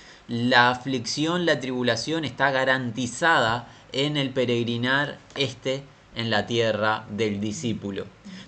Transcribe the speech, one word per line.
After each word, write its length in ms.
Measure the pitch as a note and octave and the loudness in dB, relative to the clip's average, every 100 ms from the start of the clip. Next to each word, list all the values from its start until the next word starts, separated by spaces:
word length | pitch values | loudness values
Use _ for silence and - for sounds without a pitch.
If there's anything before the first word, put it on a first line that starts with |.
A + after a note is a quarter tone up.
| - - - | -20 -20 -6
La 420 | A#2 B2 B2 B2 | -2 4 6 6
aflicción, 760 | B2 C3+ C3 A#2 C#3+ D#3 F3 E3+ | 4 -2 -4 -4 -2 0 0 2
la 120 | C#3 | 0
tribulación 680 | B2+ B2+ B2 A2+ - D#3+ | -2 -2 0 0 -2 -4
está 280 | D3 - C#3 | -4 0 2
garantizada 1160 | C3 C3 C3 B2 A2 B2 - E3 D#3 A2 A#2+ - - - | 4 2 2 0 -4 -6 0 2 4 4 0 -6 -18 -6
en 260 | C3 D3 D3 | -2 0 0
el 140 | C3+ | 0
peregrinar 880 | B2+ B2 A#2+ A#2 A#2 B2+ C3+ D3 - - | 0 2 2 0 0 2 2 0 -6 -10
este 480 | C#3 C3 - C3+ C#3 D3 - - A#2 | -4 -4 -4 -4 -4 -6 -20 -14 -6
en 120 | A2+ | 0
la 160 | G#2 | 0
tierra 640 | G2+ A#2 A2+ G#2 A2 A2 - | 0 0 2 0 0 -2 -4
del 300 | G#2 A2 G2+ | -2 -2 -2
discípulo. 640 | G#2+ G#2 A#2 G#2 G2+ F#2+ F#2 - - - | -4 -4 -4 -4 -6 -8 -10 -14 -20 -18